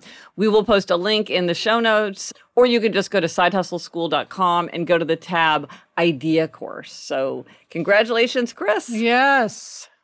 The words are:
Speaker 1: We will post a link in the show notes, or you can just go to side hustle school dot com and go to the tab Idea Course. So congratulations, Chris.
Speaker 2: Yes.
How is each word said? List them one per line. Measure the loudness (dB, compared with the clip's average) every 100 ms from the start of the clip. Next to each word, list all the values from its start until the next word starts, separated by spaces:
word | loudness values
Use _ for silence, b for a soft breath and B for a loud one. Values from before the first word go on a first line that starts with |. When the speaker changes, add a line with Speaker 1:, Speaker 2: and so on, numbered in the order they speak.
| B B B -2
Speaker 1:
We | 2
will | 2 4
post | 2 2
a | 0
link | 0 0 0
in | -2 0
the | -2
show | 0 0
notes, | 2 2 0 -6 -14 -16 b 2
or | 4
you | 4
can | 2
just | 0 0
go | 0
to | -2
side | 0 0
hustle | 2 -4 -6
school | -8 -6 -2
dot | -2 -4
com | -2 0 0 -2
and | -4 0
go | 2
to | 2
the | -4
tab | -2 0 2 2 -2 B B -2
Idea | 0 0 0 0 0
Course. | -6 -14 -12 -16
So | -16 -6 -4 -4 -6 -12 b b
congratulations, | -6 2 2 2 0 0 0 -4
Chris. | -4 -2 -2 -2
Speaker 2:
Yes. | -2 0 2 4 2 0 -4 -12 -12 -16 _